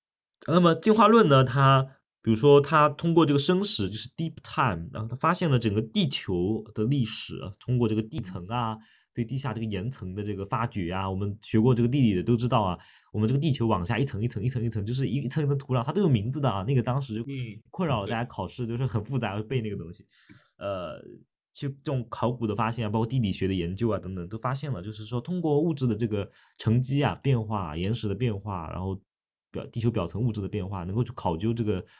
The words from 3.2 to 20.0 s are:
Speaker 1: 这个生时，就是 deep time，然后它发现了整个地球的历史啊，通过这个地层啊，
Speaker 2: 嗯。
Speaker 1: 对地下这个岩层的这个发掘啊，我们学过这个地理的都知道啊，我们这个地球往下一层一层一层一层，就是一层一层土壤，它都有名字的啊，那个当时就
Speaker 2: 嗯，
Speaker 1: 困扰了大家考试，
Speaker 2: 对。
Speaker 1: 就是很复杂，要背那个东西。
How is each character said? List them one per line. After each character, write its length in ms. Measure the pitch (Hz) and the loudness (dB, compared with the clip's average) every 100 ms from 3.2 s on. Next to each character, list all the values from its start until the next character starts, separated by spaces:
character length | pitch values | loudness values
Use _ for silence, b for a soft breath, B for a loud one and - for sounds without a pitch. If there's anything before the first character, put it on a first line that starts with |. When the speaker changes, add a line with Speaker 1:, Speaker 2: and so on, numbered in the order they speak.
| 147 | 6
Speaker 1:
这 60 | |
个 60 | 143 | 4
生 240 | 143 185 | 2 2
时， 260 | 202 - 95 | 0 -2 -2
就 60 | 107 | -6
是 120 | - | -10
deep 240 | - 165 - | -8 -8 -8
time， 460 | - - 127 85 85 | -6 0 0 0 -6
然 100 | 107 | -8
后 60 | 113 | -8
它 80 | 127 | -2
发 180 | 160 | 0
现 160 | 180 170 | 0 2
了 80 | 123 | 2
整 140 | 113 | 2
个 80 | 101 | 0
地 260 | 139 214 151 | 0 0 0
球 560 | - - 87 92 110 - | -2 -2 -2 0 -2 -6
的 100 | - | -4
历 200 | 110 143 | 0 0
史 340 | 113 - - - | -2 -4 -8 -10
啊， 120 | 92 - | -12 -10
通 180 | - 127 | -4 0
过 120 | 113 | 2
这 60 | 107 | 0
个 40 | |
地 180 | 110 160 | -2 -8
层 260 | 95 95 90 | -8 -10 -6
啊， 280 | 120 113 | -4 -4
Speaker 2:
嗯。 40 | 110 B B B | -6 B B B
Speaker 1:
对 100 | - | -8
地 120 | 117 135 | -6 -6
下 160 | 117 | -6
这 60 | 110 | -6
个 80 | 113 | -4
岩 240 | 95 113 | -4 -6
层 240 | - 92 | -8 -10
的 80 | 95 | -6
这 100 | 104 95 | -6 -6
个 100 | 95 | -4
发 180 | 117 117 | -4 -2
掘 240 | 101 85 | -4 -4
啊， 180 | 92 95 | -2 -4
我 60 | 95 | -2
们 200 | 101 101 | -4 -6
学 160 | - 110 | 0 4
过 160 | 120 | 4
这 80 | 120 | 4
个 60 | 117 | 2
地 120 | 143 | 4
理 120 | 117 | 4
的 80 | 90 | 4
都 140 | 87 120 | 2 2
知 100 | 120 | 2
道 160 | 120 | 0
啊， 160 | 95 87 b b b | 0 -4 b b b
我 60 | 107 | -2
们 80 | 110 | 0
这 60 | |
个 60 | 135 | 2
地 100 | 160 | 0
球 160 | - 113 | 2 2
往 180 | 95 | 0
下 140 | 87 117 | 0 0
一 60 | |
层 180 | 139 98 | -2 -2
一 60 | 120 | -4
层 120 | 101 | -2
一 80 | 120 | -4
层 140 | 107 | -2
一 60 | 117 | -2
层， 160 | 110 101 | -4 -4
就 80 | |
是 140 | 131 117 | -2 -2
一 180 | 139 127 | -2 -4
层 160 | 160 | -2
一 40 | 143 | 0
层 100 | 139 | -2
土 160 | - | -2
壤， 80 | 127 | -2
它 80 | 117 | 0
都 80 | 170 | 2
有 80 | 180 | 4
名 220 | 117 110 | 4 2
字 100 | 139 | -2
的 80 | 131 | -2
啊， 140 | 98 | 0
那 100 | 101 | 0
个 80 | 139 | 0
当 200 | 127 131 | 0 -2
时 160 | 135 107 | -4 -6
就 60 | |
Speaker 2:
嗯， 360 | 131 135 117 107 - | -8 -8 -10 -14 -12
Speaker 1:
困 160 | - 170 | -6 -2
扰 140 | 117 | -2
了 40 | 101 | -2
大 60 | |
家 100 | 113 | -4
考 220 | 123 - 90 | -6 -6 -8
试， 180 | - | -6
Speaker 2:
对。 120 | 117 120 | -6 -4
Speaker 1:
就 60 | |
是 20 | 135 | -2
很 180 | 113 | -4
复 140 | 110 131 | -4 -4
杂， 160 | 107 | -2
要 80 | 104 | -4
背 180 | 107 131 | -4 -4
那 80 | 107 | -4
个 80 | 98 | -6
东 160 | 82 | -10
西。 140 | - | -16